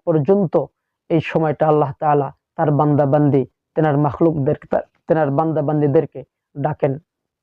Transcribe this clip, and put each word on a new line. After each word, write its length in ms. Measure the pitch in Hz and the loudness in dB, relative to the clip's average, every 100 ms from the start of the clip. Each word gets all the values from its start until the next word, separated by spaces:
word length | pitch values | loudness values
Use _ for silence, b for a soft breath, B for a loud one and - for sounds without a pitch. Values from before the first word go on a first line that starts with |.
পর্যন্ত, 600 | - 160 139 202 175 165 135 _ _ _ - | -2 0 2 0 0 -2 -4 _ _ _ -2
এই 120 | 165 | -2
সময়টা 480 | - 165 156 147 156 | 0 -2 -2 0 2
আল্লাহ 240 | 151 139 - | 2 0 -2
তাআলা 340 | 156 143 135 - _ - | 0 0 -2 -10 _ -4
তার 140 | 151 | 0
বান্দা 360 | 147 147 143 143 | 2 2 2 2
বান্দি, 400 | 147 147 135 120 _ _ | 2 2 2 -2 _ _
তেনার 240 | - 156 143 | -2 0 0
মাখলুকদের, 560 | 147 - 165 160 131 - - - - _ - | -2 0 0 0 -2 -4 -4 -4 -4 _ -2
তেনার 220 | 160 143 | 0 0
বান্দা 320 | 139 160 156 | 0 -2 -2
বান্দিদেরকে 640 | 143 151 147 160 156 135 - _ _ 147 | -2 0 2 0 -2 -8 -20 _ _ -8
ডাকেন। 400 | 147 147 147 131 - _ _ _ | -6 -2 -4 -4 -12 _ _ _